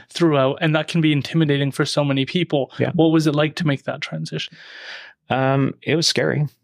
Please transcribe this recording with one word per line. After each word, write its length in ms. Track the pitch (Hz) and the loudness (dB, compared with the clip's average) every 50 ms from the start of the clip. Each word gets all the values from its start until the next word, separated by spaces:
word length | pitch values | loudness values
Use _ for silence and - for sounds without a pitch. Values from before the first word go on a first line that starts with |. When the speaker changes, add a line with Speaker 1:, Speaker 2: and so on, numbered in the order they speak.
| - _ | -20 _
Speaker 1:
throughout, 480 | - - 170 165 147 139 131 135 139 - | -4 0 2 2 4 4 2 2 0 0
and 140 | 170 156 151 | 0 0 0
that 120 | 156 151 | 0 -2
can 140 | - - 170 | 0 0 2
be 100 | 160 156 | 2 2
intimidating 600 | 151 143 131 - - 165 160 147 143 139 143 139 | 2 0 -2 0 0 0 2 2 2 0 0 -2
for 120 | 127 - 151 | -2 -2 -2
so 220 | - - 156 147 | 0 0 0 0
many 220 | 143 139 135 135 | 0 0 0 -2
people. 440 | - - 180 165 - - 143 127 - - | -2 -2 -4 -2 0 -2 -2 -2 -4 -2
Speaker 2:
Yeah. 140 | - 123 127 131 | -2 -2 -2 2
Speaker 1:
What 140 | 170 160 | 2 4
was 180 | 165 160 160 151 | 4 4 4 2
it 80 | 160 139 | 2 2
like 220 | 147 151 151 147 | 2 0 -2 -2
to 100 | - 175 | -2 -2
make 200 | 151 139 131 - | -2 -2 -2 -4
that 160 | - 127 143 | -8 -8 -8
transition? 540 | - - 160 160 160 - 156 156 - - - - - - - - - - - - - - - _ _ _ | -10 -10 -8 -10 -8 -8 -8 -10 -10 -12 -14 -20 -20 -20 -20 -18 -18 -16 -16 -16 -18 -20 -20 _ _ _
Speaker 2:
Um, 420 | 123 131 131 131 135 139 135 - - - | -2 0 0 2 2 2 0 0 -2 -4
it 140 | - - 135 | -2 -2 0
was 100 | 170 165 | 0 2
scary, 420 | - - - 135 151 131 139 151 139 - _ | 0 0 0 0 0 0 0 -2 -4 -6 _